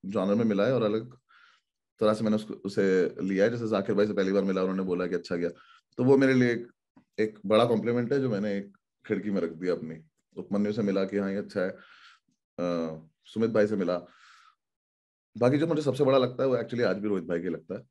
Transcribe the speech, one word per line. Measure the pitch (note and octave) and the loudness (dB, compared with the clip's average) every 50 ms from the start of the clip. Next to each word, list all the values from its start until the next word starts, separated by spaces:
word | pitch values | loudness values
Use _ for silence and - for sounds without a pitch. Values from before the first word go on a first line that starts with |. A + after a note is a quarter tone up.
| - | -10
जॉनर | F#2+ G2+ A2 F#2 G2 G2+ | -4 -2 -2 2 2 2
में | A2+ A#2 | 2 2
मिला | A2 G#2 F#2+ G2+ | 2 2 2 2
है | A#2+ C3+ | 2 2
और | A#2+ A2+ | 2 2
अलग | G#2 G#2 A2 A#2 B2 - _ _ _ _ - - - _ _ _ _ _ _ _ _ _ _ | 0 0 -2 -4 -8 -16 _ _ _ _ -20 -20 -20 _ _ _ _ _ _ _ _ _ _
तरह | A2+ G#2+ G#2+ | 2 2 2
से | G#2+ A#2 | 2 0
मैंने | G#2+ G#2+ | 0 0
उसको, | G#2+ G#2+ - - | 0 -2 -6 -12
उसे | - - G2 G2 - G2 F#2+ F#2 F#2 F2 - - - | -10 -10 -6 0 0 2 4 4 4 2 2 -2 -4
लिया | - F#2+ G2 F#2+ G2 | -4 -2 2 2 2
है। | A#2 | 2
जैसे | A#2 A#2+ A#2 A2 | 2 -2 -4 -2
जाकिर | A2 G2 G2 - G#2+ | -2 -2 0 0 2
भाई | F#2+ G2+ G#2+ | 2 2 2
से | G2+ | 2
पहली | G2 F#2+ F#2+ | 0 0 2
बार | G2 G2+ F#2+ | 2 0 0
मिला, | G2 F#2+ F#2+ | 0 0 0
उन्होंने | F#2 F#2+ F#2+ F#2+ F#2+ | 0 -2 -2 -2 -2
बोला | F#2 F2+ E2+ F2+ F2 | -2 -2 -2 -2 -4
कि | F2+ | -4
अच्छा | F2 - - F2+ | -6 -4 -4 -4
गया, | F2 E2+ E2+ - - - _ - - _ _ _ - | -4 -4 -4 -6 -8 -20 _ -20 -20 _ _ _ 0
तो | B2+ | 4
वो | B2+ C#3 C3 | 4 6 6
मेरे | C3+ C3 C3 | 6 4 4
लिए | B2+ B2+ A#2+ | 4 4 4
एक, | A#2+ A#2 - - _ _ _ _ _ - _ _ _ - | 2 -2 -6 -12 _ _ _ _ _ -20 _ _ _ -4
एक | G#2+ G#2+ - - - | -4 -4 -4 -10 -2
बड़ा | G2 G#2+ A2 A#2 | 2 4 4 4
कॉम्प्लीमेंट | B2 A#2 G#2+ G2 A#2 A#2+ B2 A#2+ A2 C#3+ | 4 2 0 0 0 0 0 0 0 0
है | C#3 | 0
जो | C3+ B2+ | 0 0
मैंने | A2 G2 G2+ G#2 G2+ G2+ | -2 -2 -2 -2 -2 -4
एक | G2+ - - _ _ _ _ _ _ - | -6 -8 -16 _ _ _ _ _ _ -4
खिड़की | G#2+ G2 F#2 G#2+ | -4 -2 -2 -2
में | G2 F#2+ | -2 -2
रख | E2+ E2 | -2 -2
दिया | E2 D#2+ F2+ F2+ F2 | -4 -4 -2 -2 -2
अपनी। | - D#2+ D#2+ D#2+ D#2+ - _ _ _ _ _ _ - | -2 -4 -10 -12 -14 -16 _ _ _ _ _ _ -14
उपमन्यु | - - G2 G2+ G#2 G#2 G#2+ | -8 -4 -2 0 0 0 0
से | A#2+ | 0
मिला | G#2+ G2+ F#2+ G2 G2 | 0 0 0 0 0
कि | F#2+ G2+ G2+ | 0 -2 -2
हाँ, | G2 G2 | -2 -2
ये | G2 G2+ | -4 -6
अच्छा | G#2 - - G2+ | -8 -6 -4 -4
है, | F#2 F2+ - - - - - - - - - _ _ _ _ _ _ _ _ - | -4 -4 -4 -10 -18 -20 -20 -20 -20 -20 -20 _ _ _ _ _ _ _ _ -6
अ, | E2+ F2 F2 E2+ E2 D#2+ D#2 D#2+ D#2+ - _ _ _ | -4 -4 -2 -4 -4 -6 -8 -12 -16 -20 _ _ _
सुमित | - - A2 A2+ A2+ | -12 -4 -2 -2 0
भाई | G#2+ A2+ G#2+ G#2 | 2 2 2 2
से | A2 | 0
मिला। | G2 F#2+ E2+ F2+ F2 F2 - _ _ - - - - _ _ _ _ _ _ _ _ _ _ _ _ _ _ _ _ _ _ _ A2 | -2 -2 -2 -2 -4 -6 -12 _ _ -20 -20 -20 -20 _ _ _ _ _ _ _ _ _ _ _ _ _ _ _ _ _ _ _ 2
बाकी | A#2+ B2 C#3 C#3+ | 2 2 4 2
जो | D#3 E3+ | 0 0
मुझे | D#3+ D3 | -2 -2
सबसे | D3+ C#3+ B2 - D3 | -2 -2 0 0 2
बड़ा | C3 C3+ C3 | 4 4 2
लगता | B2+ B2 B2+ - C3 | 2 0 -2 -2 -2
है, | C3+ | 0
वो | B2+ A#2 | 0 -2
actually | A2+ - - A2+ A#2+ | -4 -4 -4 -2 0
आज | G2 F#2 G2+ | 0 0 -2
भी | G2+ G#2 | -2 -2
रोहित | G2+ F#2 E2 | -2 -2 -2
भाई | E2 F2 E2+ | -4 -4 -4
के | E2+ F#2 | -4 -4
लगता | E2 D2+ - _ G2+ | -6 -8 -8 _ -12
है | D2+ C2+ _ | -12 -12 _